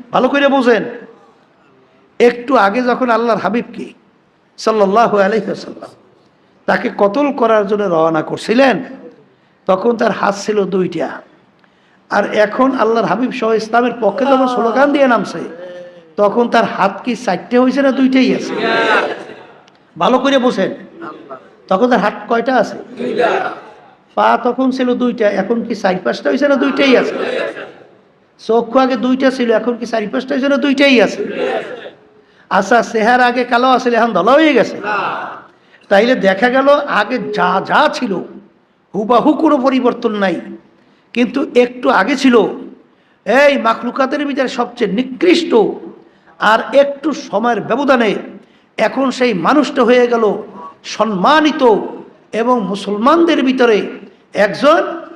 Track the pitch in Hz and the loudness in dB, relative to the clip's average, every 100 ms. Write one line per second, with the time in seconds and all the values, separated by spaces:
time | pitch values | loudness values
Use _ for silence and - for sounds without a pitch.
0 | - 180 233 269 277 269 240 214 - - | -4 -2 0 2 2 2 2 2 -2 -12
1 | - - _ _ _ _ _ _ _ _ | -18 -20 _ _ _ _ _ _ _ _
2 | _ - 240 240 - 254 196 226 247 240 | _ 0 0 0 0 2 2 0 -2 0
3 | 247 226 233 202 185 233 - - - - | 0 0 0 -2 -2 -4 -6 -12 -16 -18
4 | _ _ _ _ _ - - 220 196 214 | _ _ _ _ _ -6 -2 2 4 4
5 | 226 208 190 220 196 - - - - - | 4 2 2 0 -4 -8 -10 -16 -20 -20
6 | _ _ _ _ _ _ - 196 220 185 | _ _ _ _ _ _ -4 -2 -2 0
7 | 202 233 285 277 226 220 196 208 202 160 | 0 2 -2 0 2 2 0 -2 0 0
8 | 165 156 151 151 - 240 269 147 - - | 0 0 -4 -6 -2 2 2 2 -6 -16
9 | - - _ _ _ _ - 185 233 226 | -20 -20 _ _ _ _ -2 0 0 0
10 | 233 - 202 202 - 208 180 185 180 160 | -2 -2 -2 -4 -2 -2 0 -2 -2 -4
11 | 131 - - _ _ _ _ _ _ _ | -8 -10 -18 _ _ _ _ _ _ _
12 | - 208 202 220 208 - 269 - 220 226 | -4 -2 0 0 0 2 0 2 0 0
13 | 185 196 254 - 220 220 220 233 247 240 | 0 -2 -2 -2 -2 -2 0 0 0 0
14 | 208 277 262 262 262 247 226 254 285 285 | -2 0 2 2 2 0 0 2 2 2
15 | 262 226 190 165 131 165 180 180 - - | 2 2 -2 -8 -12 -14 -16 -16 -18 -20
16 | - - 202 214 240 233 196 - 196 - | -8 0 0 2 0 0 0 0 -2 -2
17 | - 220 - 180 - 247 254 254 277 269 | -6 -4 -2 -4 0 2 2 2 0 2
18 | 262 262 233 - - - 226 226 226 - | 2 4 2 0 -4 -4 -2 0 0 0
19 | - - - - - - _ _ _ 165 | -2 -8 -14 -20 -20 -20 _ _ _ -2
20 | 185 247 269 269 247 196 180 - - - | 2 2 2 2 2 0 -4 -6 -16 -18
21 | - - - - - _ - 190 247 240 | -18 -18 -18 -20 -20 _ -2 0 2 2
22 | 190 - - 226 226 254 - - - - | 0 -4 -4 -4 0 0 -2 -6 -14 -10
23 | 247 - - 381 - - - - - _ | -6 -2 0 0 -4 -10 -18 -20 -20 _
24 | _ - 220 233 240 240 262 254 247 240 | _ 0 2 2 0 0 -2 0 0 0
25 | 247 - 208 196 190 233 - 214 190 180 | -2 0 0 0 -2 -2 -4 -2 -2 -2
26 | 240 208 285 269 277 277 277 262 277 226 | -4 -4 -2 0 2 2 0 0 4 4
27 | - - - - - - - - - _ | 2 -4 -4 -4 -6 -10 -16 -18 -20 _
28 | _ _ _ _ - 226 226 262 254 254 | _ _ _ _ -2 0 2 2 2 0
29 | 247 262 269 254 233 220 233 233 233 226 | 0 0 0 0 0 0 -2 -6 -4 -4
30 | 208 262 - 285 277 277 285 262 277 247 | -4 -6 -4 -2 0 0 0 2 4 4
31 | 185 - - - - - - - - - | 2 -2 -8 -6 -4 -6 -8 -14 -16 -20
32 | _ _ _ _ - 190 196 240 202 226 | _ _ _ _ -2 0 2 2 2 0
33 | 214 247 247 247 247 240 262 254 254 226 | 2 4 2 0 0 2 2 2 2 0
34 | 233 190 202 285 311 254 180 - 202 208 | 2 2 4 6 6 4 0 -4 -6 -4
35 | 170 156 - - - _ _ _ - 196 | -4 -6 -10 -14 -20 _ _ _ 0 4
36 | 233 247 190 190 247 262 262 285 285 175 | 4 2 0 2 2 2 4 2 2 -2
37 | 214 247 - - 180 185 151 196 302 - | -2 -4 -4 -2 0 0 0 2 2 0
38 | 220 180 - - - _ _ _ _ 180 | -4 -6 -8 -16 -20 _ _ _ _ -6
39 | 214 240 285 311 320 294 262 262 240 - | 0 2 2 2 2 2 2 0 0 0
40 | 226 208 190 165 - - _ _ _ _ | -4 -2 -2 -4 -10 -18 _ _ _ _
41 | _ 233 240 269 294 240 247 247 - 202 | _ -2 -2 -2 0 2 2 0 2 2
42 | 202 285 262 240 165 - - - _ _ | 2 2 4 4 2 -4 -14 -20 _ _
43 | _ _ - 254 285 269 220 226 240 240 | _ _ 0 4 4 4 0 -2 -4 -4
44 | 262 285 285 277 254 - 233 - 214 196 | -2 -2 -4 -4 -4 -4 -6 -4 -2 -2
45 | 262 - 359 320 - 240 180 - - - | -4 0 2 2 2 2 2 -2 -14 -20
46 | _ _ _ - 202 226 226 269 285 277 | _ _ _ -2 0 0 2 2 2 0
47 | 311 262 - 202 240 220 147 240 277 254 | -6 -6 -4 -2 0 -2 -2 -2 2 2
48 | 220 156 - - _ _ _ - 214 254 | 2 -2 -8 -18 _ _ _ -2 -2 0
49 | 269 - 247 190 175 277 262 277 220 247 | -2 0 0 0 2 2 2 2 4 4
50 | 240 233 214 196 - - - - - - | 4 2 0 -2 -8 -18 -20 -18 -8 -4
51 | 220 190 220 311 302 - 254 185 - - | -2 2 2 4 2 2 2 2 -2 -12
52 | - - _ 208 233 247 185 196 202 208 | -18 -20 _ -4 0 0 -2 -6 -6 -2
53 | 254 339 339 294 262 262 233 202 - - | 2 4 2 2 0 2 2 2 -2 -12
54 | - _ _ - 208 160 277 339 392 - | -20 _ _ -2 0 2 2 2 0 -8
55 | - | -12